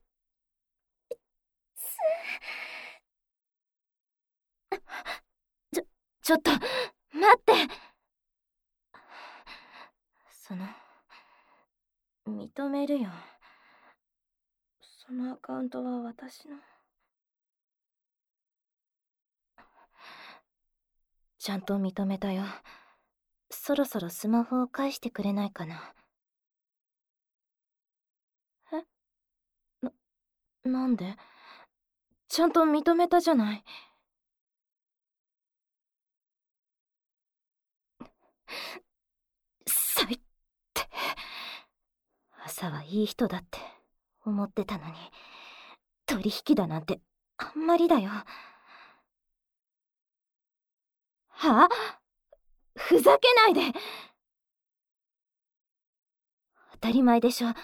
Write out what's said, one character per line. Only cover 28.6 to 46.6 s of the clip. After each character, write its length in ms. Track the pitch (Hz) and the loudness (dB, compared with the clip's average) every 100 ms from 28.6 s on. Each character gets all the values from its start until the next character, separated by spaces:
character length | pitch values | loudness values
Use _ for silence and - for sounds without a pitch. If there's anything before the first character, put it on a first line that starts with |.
| - | -12
え？ 140 | 320 349 _ _ _ _ _ _ _ _ _ | -12 -12 _ _ _ _ _ _ _ _ _
な、 120 | - - _ _ _ _ _ _ | -12 -12 _ _ _ _ _ _
な 220 | 254 254 262 | -4 0 0
ん 60 | |
で？ 220 | 226 180 202 - - - - - _ _ _ _ _ - | 0 -2 -10 -18 -20 -20 -20 -20 _ _ _ _ _ -6
ち 120 | - | 2
ゃ 60 | 339 | 4
ん 40 | |
と 120 | 330 | 6
認 300 | 320 294 311 | 4 4 4
め 140 | 339 349 | 4 4
た 120 | 349 | 4
じ 100 | 339 | 4
ゃ 40 | |
な 200 | 277 208 | 2 2
い。 100 | 208 - - - _ _ _ _ _ _ _ _ _ _ _ _ _ _ _ _ _ _ _ _ _ _ _ _ _ _ _ _ _ _ _ _ _ _ _ _ _ _ _ _ - - _ _ _ - - - - _ _ _ _ _ _ _ _ - | -4 -12 -20 -20 _ _ _ _ _ _ _ _ _ _ _ _ _ _ _ _ _ _ _ _ _ _ _ _ _ _ _ _ _ _ _ _ _ _ _ _ _ _ _ _ -20 -20 _ _ _ -16 -14 -14 -16 _ _ _ _ _ _ _ _ -4
最 540 | - - - - 240 _ _ _ _ _ | -2 0 0 -2 -4 _ _ _ _ _
低。 120 | - - - - - - - - - - _ _ _ _ _ _ - | -8 -8 -6 -6 -6 -12 -16 -16 -18 -20 _ _ _ _ _ _ -18
朝 260 | - - 180 | -14 -8 -6
は 120 | 147 | -6
い 200 | 151 202 | -4 0
い 20 | 214 | 0
人 200 | - 226 | 0 -2
だ 120 | 180 | -2
っ 60 | - | -10
て 80 | - - - _ _ _ _ 220 | -16 -16 -20 _ _ _ _ -4
思 180 | 202 | -2
っ 60 | 202 | -2
て 160 | - 196 | -4 -6
た 100 | 196 | -6
の 100 | 151 | -10
に、 60 | 160 - - - - - - - - _ _ | -16 -18 -20 -20 -20 -20 -20 -20 -20 _ _
取 260 | - 220 214 - - | -6 -2 -2 -2 2
引 80 | |
だ 120 | 285 | 2